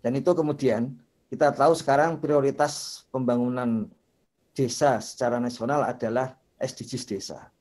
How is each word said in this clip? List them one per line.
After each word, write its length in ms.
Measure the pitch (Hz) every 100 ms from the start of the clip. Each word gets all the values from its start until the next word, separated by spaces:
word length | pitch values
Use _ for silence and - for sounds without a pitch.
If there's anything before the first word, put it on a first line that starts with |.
Dan 160 | 117 135
itu 160 | 131 180
kemudian 640 | 151 143 131 110 123 139 _ _ _
kita 240 | 127 147 139
tahu 160 | 139 165
sekarang 400 | - 139 160 160
prioritas 880 | 151 147 139 - 147 - - - _
pembangunan 800 | 131 127 120 123 127 123 113 104 _ _ _ _ _ _
desa 480 | - 127 - 147 117
secara 400 | - - 123 120
nasional 400 | 123 123 117 147 117
adalah 480 | 123 113 120 131 - _ _
S 160 | 135 -
D 80 |
Gs 240 | 113 135 -
desa. 320 | 101 - 73 - _